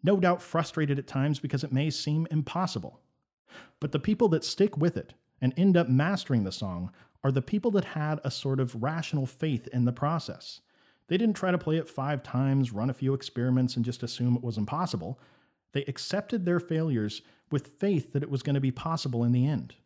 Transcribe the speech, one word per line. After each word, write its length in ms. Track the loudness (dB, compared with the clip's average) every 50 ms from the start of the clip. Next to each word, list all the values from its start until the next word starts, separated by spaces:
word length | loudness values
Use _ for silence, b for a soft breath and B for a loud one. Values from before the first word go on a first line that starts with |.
| 4
no 180 | 4 4 4
doubt 220 | 4 2 2 2 -2
frustrated 560 | -2 -2 -2 -2 0 0 -2 0 2 0 -2
at 80 | -2
times 320 | -4 -2 0 2 2 0 0
because 260 | -2 -4 -2 -2 -2
it 80 | 0 0
may 160 | 0 0 0
seem 380 | -2 -2 -2 0 0 0 0 0
impossible. 680 | 0 -2 -2 -2 -2 -2 -2 -2 -4 -6 -8 -8 -14 -18 _ _ _ _ _ _ _ _ _ B B B B B B B
But 120 | -8 -2 -2
the 60 | -2
people 300 | 0 0 2 4 4 4
that 160 | 4 2 0
stick 320 | -4 0 2 2 2 2
with 200 | 2 2 2 2
it 180 | 0 -8 -8 -16 _ _ _ _ _
and 140 | -2 0 2
end 200 | 4 4 6 6
up 120 | 6 6 6
mastering 560 | 4 4 4 2 0 -2 0 0 2 2 2
the 80 | 0 -4
song 380 | -6 -6 -6 -4 -4 -6 -8 b b b b b b -2
are 100 | 0 2
the 100 | 2 0
people 280 | 0 -2 0 0 2 0
that 120 | 0 0
had 340 | 0 -4 -4 -2 -2 -4 -2 -4
a 60 | -6
sort 300 | -6 -4 -4 -2 0 0
of 220 | 0 -2 -2 -4 -4
rational 440 | -2 -2 -4 -6 -4 -2 -2 -2
faith 400 | -4 -4 -4 -2 -2 -2 -2 -4 -4
in 180 | 0 2 2
the 60 | 2 2
process. 680 | 0 0 0 0 -2 -4 -6 -12 -14 -14 -18 -18 -18 _ b b b b b b b b _
They 80 | 0
didn't 200 | 2 2 2 0
try 140 | 0 0 0
to 80 | 0 0
play 180 | 2 0 0
it 120 | 0 0 -4
five 340 | -6 -4 -2 -2 -2 -4 -4
times, 500 | -4 -2 0 2 4 4 2 2 0 0
run 160 | -2 -2 -2
a 60 | -2
few 180 | -2 0 0 0
experiments, 640 | -2 -4 -6 -4 -2 0 2 4 4 4 2 2
and 80 | 0 -2
just 180 | -2 -2 -4 -6
assume 340 | -8 -4 -2 2 2 2
it 80 | 2 0
was 120 | -4 -4
impossible. 600 | -4 -4 -2 -2 -2 -2 -2 -2 -4 -4 -6 -10 b b b b b b b b b b b _
They 120 | -6 -4
accepted 600 | -4 -8 -8 -6 -4 -4 -4 -4 -2 -4 -2 0
their 160 | 2 0 0
failures 600 | 0 0 -2 0 0 0 0 0 0 -2 -4 -8 b b b b b b
with 160 | -4 -4 -4
faith 460 | -4 -10 _ 0 2 2 0 0 0 -2
that 100 | -4 -2
it 80 | -2
was 120 | -4 -4 -2
gonna 180 | 0 0 2
be 100 | 2 0
possible 540 | -2 -2 -4 -4 -4 -2 -2 -2 0 2 2
in 80 | 4 4
the 140 | 4 4
end. 280 | 2 2 -2 -4 -6 -14 _ _